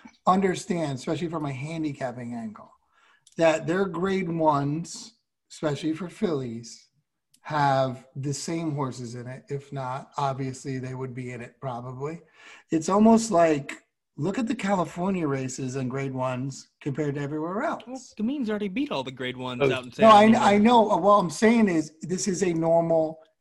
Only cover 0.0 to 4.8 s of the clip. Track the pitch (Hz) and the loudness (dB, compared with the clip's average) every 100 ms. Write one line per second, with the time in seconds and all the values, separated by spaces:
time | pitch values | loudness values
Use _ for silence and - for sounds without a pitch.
0 | - _ 190 190 190 156 - 175 151 131 | -20 _ 0 2 2 -2 -4 -4 -2 -6
1 | 180 151 170 160 143 131 151 165 151 139 | -4 -4 -4 -4 -6 -8 -8 -6 -6 -6
2 | 127 120 120 117 110 104 - _ _ _ | -8 -8 -10 -10 -10 -14 -20 _ _ _
3 | _ _ _ - 160 151 147 185 190 165 | _ _ _ 2 2 2 -2 -2 -2 -2
4 | 190 190 170 165 156 143 143 156 | -2 -2 -2 2 2 2 0 -4